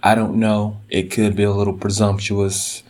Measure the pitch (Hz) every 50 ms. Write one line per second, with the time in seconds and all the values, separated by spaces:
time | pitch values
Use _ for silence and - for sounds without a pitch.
0 | - 98 110 113 113 104 - 107 113 107 107 104 104 104 107 - - - - 95
1 | 92 95 - - 110 104 95 101 101 101 101 101 101 101 92 92 - 101 101 98
2 | 107 104 101 101 101 - 104 101 101 98 95 - - - - - - -